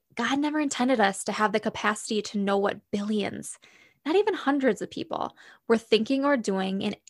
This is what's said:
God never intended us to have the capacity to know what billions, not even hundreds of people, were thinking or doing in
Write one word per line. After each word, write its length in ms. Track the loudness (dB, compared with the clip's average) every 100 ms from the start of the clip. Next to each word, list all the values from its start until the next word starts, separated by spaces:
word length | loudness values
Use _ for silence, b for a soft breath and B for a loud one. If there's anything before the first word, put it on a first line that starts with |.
| _ -6
God 240 | -2 0
never 200 | 0 0
intended 400 | -2 0 2 4
us 240 | 2 0 -4
to 60 |
have 200 | 0 2
the 80 | 2
capacity 640 | -2 -2 -2 -2 -2 -4
to 160 | -2 -2
know 180 | 0 2
what 220 | 0 -2 -6
billions, 680 | -6 -2 -2 -2 -6 -12 -16 b b b b 0
not 80 | 2
even 180 | 2
hundreds 480 | 0 0 2 2 0
of 80 | -4
people, 460 | -8 -6 -6 -6 B B B 0
were 100 | 0
thinking 480 | 4 2 4 0 2
or 100 | 2
doing 460 | 0 -2 -2 -2
in 140 | -4 -6